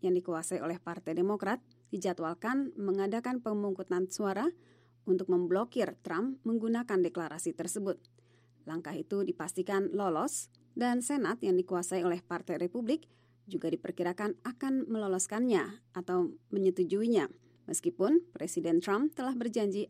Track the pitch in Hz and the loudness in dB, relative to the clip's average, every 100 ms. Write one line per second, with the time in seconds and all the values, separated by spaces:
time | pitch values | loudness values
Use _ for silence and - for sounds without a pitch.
0 | 190 180 180 160 165 185 156 170 170 170 | 2 2 0 -4 -2 -4 -4 -6 -8 -8
1 | - 165 190 208 196 247 _ _ - 202 | -4 0 2 0 -2 -2 _ _ -10 -4
2 | 185 175 160 170 226 269 269 - 196 196 | -2 -2 -4 -4 -2 0 -2 -2 0 2
3 | 196 226 247 254 226 208 202 190 185 180 | 2 0 -2 -4 -2 0 0 -2 -2 0
4 | 185 - 202 196 311 - - _ _ _ | -2 -2 -2 0 -2 -4 -14 _ _ _
5 | - 185 185 180 175 185 240 247 202 - | 0 2 4 2 4 2 0 -2 -2 -4
6 | - 170 254 262 226 226 226 233 240 190 | -6 -2 -2 -2 -2 0 2 0 2 2
7 | 175 175 160 160 170 - 175 214 196 - | 2 0 -6 -4 -4 -4 -4 -4 -2 -4
8 | - _ _ _ _ _ 151 165 160 160 | -8 _ _ _ _ _ -8 -8 -6 -8
9 | - 202 185 - 160 - 185 196 196 202 | -4 -2 -2 -2 -4 -4 -2 0 0 0
10 | 196 156 254 - - _ _ - 240 247 | 0 0 -2 -4 -10 _ _ -2 0 0
11 | 240 285 180 240 196 180 180 180 175 185 | 0 0 0 0 2 4 2 0 0 0
12 | 175 175 - 175 - 156 180 240 233 294 | 0 0 -4 -6 -4 -2 -2 -2 0 0
13 | - _ _ _ - 185 165 - - 180 | -2 _ _ _ -8 -4 -2 -2 -4 -4
14 | 175 180 208 - 240 247 269 262 - 220 | -2 -2 -4 -4 -8 -4 0 0 0 -2
15 | 202 185 - 214 247 190 - 214 _ 185 | 0 0 -2 0 2 2 2 -8 _ -10
16 | 180 180 175 - - 202 190 185 170 196 | -2 0 0 -2 -4 2 2 2 2 2
17 | 233 214 - - _ _ - 165 175 - | 4 4 2 -6 _ _ -6 -2 -2 2
18 | 202 330 - - 170 - 160 165 190 202 | 4 4 2 -8 -4 -2 2 4 4 2
19 | 302 - 254 247 233 220 202 202 | 2 0 -2 -2 0 0 0 0